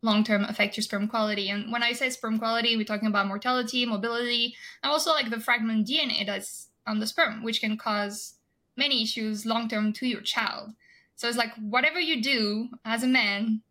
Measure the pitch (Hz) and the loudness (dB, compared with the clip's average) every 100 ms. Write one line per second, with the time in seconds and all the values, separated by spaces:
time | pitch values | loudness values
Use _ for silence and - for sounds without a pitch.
0 | 226 208 214 208 202 214 208 214 220 202 | 4 2 4 2 0 0 -2 -2 -4 -2
1 | 208 226 214 208 196 202 214 233 233 247 | -2 0 0 0 -2 -4 -2 0 0 0
2 | 262 254 226 220 226 226 233 226 214 208 | -2 -2 -2 0 2 2 2 0 0 0
3 | 214 202 196 202 247 254 240 247 247 208 | 2 2 0 0 0 0 0 -2 0 0
4 | 233 233 240 240 240 - - - 269 302 | -2 -2 0 0 -2 -6 -18 -8 -2 0
5 | - 311 247 226 226 240 220 220 208 294 | 2 0 0 -4 0 2 2 2 2 0
6 | 285 - 202 196 196 - - _ - 214 | 0 -2 -2 -4 -6 -12 -16 _ -4 -2
7 | 220 - 330 220 226 226 214 214 - 208 | -2 0 0 0 -4 -2 -2 -2 -2 -2
8 | 202 208 - - _ _ _ - 285 262 | -2 -6 -12 -16 _ _ _ -2 0 2
9 | 220 - 220 214 220 226 226 220 214 214 | 0 -2 -4 -4 -2 -2 0 0 0 0
10 | 254 240 - - 214 - 214 220 _ - | -2 -2 -2 -2 -2 -4 -10 -18 _ -20
11 | _ - 233 240 226 226 214 233 285 330 | _ -4 -2 0 0 -2 0 2 2 2
12 | 320 302 233 262 208 214 240 - 220 226 | 0 2 2 2 2 0 -4 -8 -2 0
13 | 254 254 208 202 220 220 _ | 4 4 4 2 2 0 _